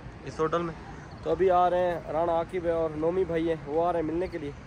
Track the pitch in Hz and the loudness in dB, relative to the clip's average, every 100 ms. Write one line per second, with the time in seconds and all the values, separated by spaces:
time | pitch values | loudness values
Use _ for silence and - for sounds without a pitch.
0 | - - - - 156 170 170 160 - - | -14 -14 -8 -2 0 0 -2 -6 -12 -14
1 | - - 156 165 185 180 180 180 180 170 | -14 -6 -2 2 6 6 6 4 2 0
2 | - 151 170 165 170 185 170 165 160 151 | -2 0 2 0 0 -2 0 0 0 0
3 | 160 185 175 165 165 160 139 156 175 170 | 0 2 0 0 0 -2 -2 0 2 2
4 | 156 165 180 170 143 135 | 0 -2 -2 -4 -8 -10